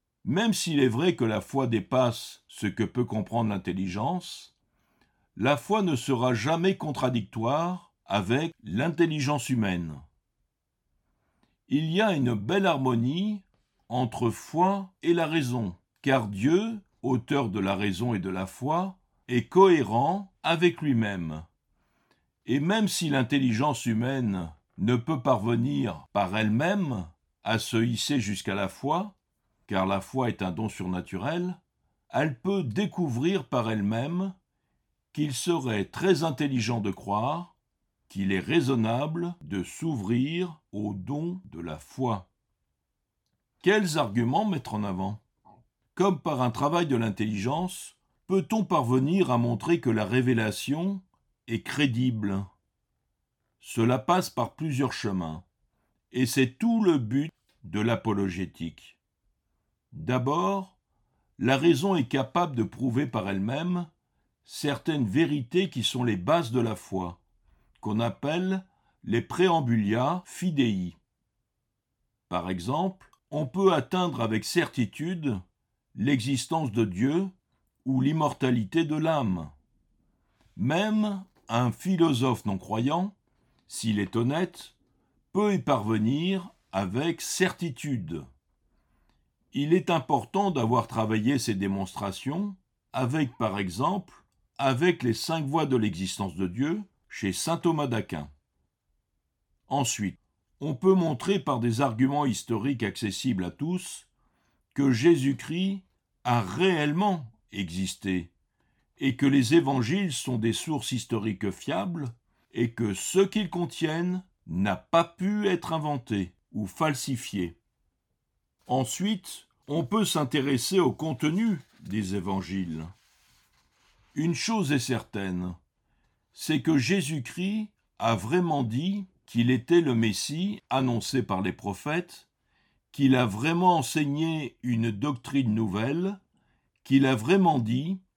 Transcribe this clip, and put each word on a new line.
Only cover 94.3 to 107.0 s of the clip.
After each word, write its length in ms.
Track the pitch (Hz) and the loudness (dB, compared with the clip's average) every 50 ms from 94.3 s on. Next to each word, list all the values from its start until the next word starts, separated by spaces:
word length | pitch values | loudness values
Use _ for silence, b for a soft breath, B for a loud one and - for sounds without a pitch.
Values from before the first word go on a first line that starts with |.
| _ _ _ _ _ - | _ _ _ _ _ -2
avec 440 | 139 135 131 123 170 185 175 175 | 0 0 2 4 4 2 2 2
les 120 | 127 120 110 | 0 0 0
cinq 320 | - - - 160 165 151 | 0 -2 -2 -2 -2 -2
voies 200 | 135 147 165 151 | 0 0 0 2
de 120 | 139 127 120 | 2 2 2
l'existence 580 | 107 104 90 85 95 92 - - 101 92 76 | 2 0 0 -2 -4 -6 -4 -4 -6 -6 -4
de 120 | 90 95 87 | -4 -4 -4
Dieu 360 | 90 113 139 156 175 214 202 - _ _ _ _ | -2 -2 -2 -2 -2 -4 -6 -10 _ _ _ _
chez 240 | - - - 98 | -10 -4 -4 -4
saint 240 | 90 - - 165 165 | -2 -2 -2 -2 -2
Thomas 320 | 147 - 170 165 156 147 131 | 0 0 0 0 0 -2 -2
d'Aquin. 420 | 117 110 107 - 90 78 73 76 - _ _ _ _ _ _ _ _ _ _ _ _ _ _ _ _ _ _ _ _ _ _ _ _ _ _ - | -2 -4 -4 -4 -8 -8 -8 -12 -16 _ _ _ _ _ _ _ _ _ _ _ _ _ _ _ _ _ _ _ _ _ _ _ _ _ _ -4
Ensuite, 500 | - 143 135 - - - 104 92 - - _ _ _ _ _ _ _ _ | -2 -2 0 -2 -2 -2 -4 -4 -4 -6 _ _ _ _ _ _ _ _
on 160 | 135 156 139 | -6 -6 -6
peut 180 | 117 - 190 190 | 2 4 4 6
montrer 460 | 190 165 160 143 - - 180 202 185 | 6 4 2 0 -2 -2 0 0 0
par 220 | - 156 135 117 | 0 -2 -2 0
des 180 | 117 120 113 117 | 0 0 2 2
arguments 460 | 143 127 110 110 135 131 143 147 143 | 0 0 2 2 2 2 2 2 0
historiques 580 | 135 104 - - - 113 104 107 139 139 113 113 | 0 0 -2 -4 -4 -4 -2 -2 -2 -2 -2 -2
accessibles 640 | 101 - - 113 104 95 - - 131 107 92 90 | -4 -2 -2 -4 -4 -4 -4 -2 -2 -2 -2 -2
à 60 | 87 | -4
tous 560 | - - 147 165 180 180 - - - - - _ _ _ _ _ _ _ _ _ _ _ _ _ _ | -4 -4 -4 -4 -4 -4 -6 -10 -14 -16 -18 _ _ _ _ _ _ _ _ _ _ _ _ _ _
que 180 | - 139 139 | 2 4 4
Jésus-Christ 920 | 123 110 131 170 170 147 131 139 135 120 - - 160 175 190 196 196 190 - _ _ _ _ _ _ _ - | 4 6 6 6 6 8 6 2 0 0 -4 -6 -2 -2 -2 -2 -2 -4 -8 _ _ _ _ _ _ _ -2
a 160 | 123 120 120 | 0 2 2
réellement 840 | 104 90 95 131 180 190 180 156 147 147 151 175 | 0 -2 -2 0 2 2 2 2 2 0 0 2